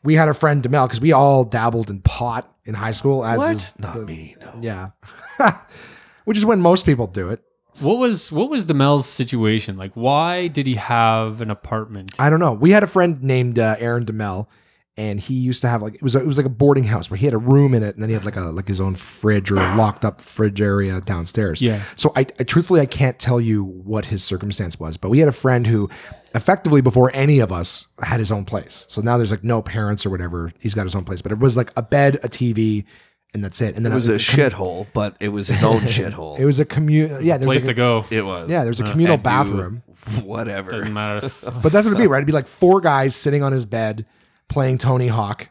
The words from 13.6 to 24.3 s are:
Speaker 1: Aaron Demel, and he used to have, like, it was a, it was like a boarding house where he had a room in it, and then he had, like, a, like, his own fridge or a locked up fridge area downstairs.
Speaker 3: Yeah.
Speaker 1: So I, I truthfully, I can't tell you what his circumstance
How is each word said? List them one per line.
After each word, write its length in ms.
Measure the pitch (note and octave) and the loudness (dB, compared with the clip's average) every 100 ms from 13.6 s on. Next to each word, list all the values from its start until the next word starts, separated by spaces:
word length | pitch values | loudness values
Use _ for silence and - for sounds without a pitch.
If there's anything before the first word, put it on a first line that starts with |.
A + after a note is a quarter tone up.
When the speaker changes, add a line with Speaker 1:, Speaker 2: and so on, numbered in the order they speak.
| A2 A2 | 0 0
Speaker 1:
Aaron 260 | A#2 A#2+ A2+ | -2 -2 -4
Demel, 420 | G#2+ G#2 F#2 G#2+ _ _ _ _ - | -6 -6 -6 -8 _ _ _ _ -10
and 220 | G#2+ G2+ | -6 -6
he 140 | - | -4
used 280 | C3 B2+ B2 | -4 -2 -2
to 80 | B2 | -2
have, 120 | A#2+ | -2
like, 140 | G#2+ G#2+ | -4 -6
it 80 | |
was 100 | C3+ C3 | 0 0
a, 40 | |
it 80 | C3+ | 0
was 100 | C#3 | 0
like 80 | C3 | -2
a 40 | |
boarding 340 | A#2 C#3+ C3+ | 2 4 4
house 260 | A2+ G#2+ E2+ | 2 -2 -4
where 80 | G2+ | -2
he 80 | C#3 | 0
had 80 | |
a 40 | A2+ | 0
room 340 | A#2+ C#3 C#3+ | 4 6 6
in 80 | B2 | 2
it, 140 | G#2+ G2+ | 0 -4
and 80 | |
then 60 | A2 | -4
he 40 | |
had, 120 | A2 G2+ | -2 -4
like, 100 | G2 | -6
a, 60 | |
like, 260 | E2+ E2 F#2+ | -6 -6 -4
his 120 | F#2+ | -2
own 140 | F#2+ F#2 | -2 -4
fridge 540 | - - G#2+ G#2 G2 | -10 -2 2 2 2
or 60 | G2 | 0
a 200 | F#2 G2+ | 2 2
locked 300 | G#2+ G#2 G#2+ | 0 0 -6
up 160 | - | -6
fridge 400 | - - G#2+ G2+ | -16 -2 -2 0
area 400 | G#2 G2 G2 F#2 | 0 0 -2 -4
downstairs. 600 | F#2 F2+ E2+ - G2+ D#2 | -4 -6 -4 -2 -2 0
Speaker 3:
Yeah. 200 | A#2 G#2+ G2 - | -2 -2 -6 -2
Speaker 1:
So 160 | D3+ C3 | 0 0
I, 40 | C3+ - | -2 -4
I 40 | |
truthfully, 380 | B2 E3 F3 F3 | 0 0 4 2
I 40 | C3+ | 2
can't 320 | - C3 - | 0 -2 0
tell 240 | - B2 | -2 0
you 220 | A#2 G#2+ | 0 -2
what 420 | F#2+ F#2 F#2+ G#2+ G2 | -2 -10 -6 -6 -4
his 180 | G2+ | -6
circumstance 560 | - | -4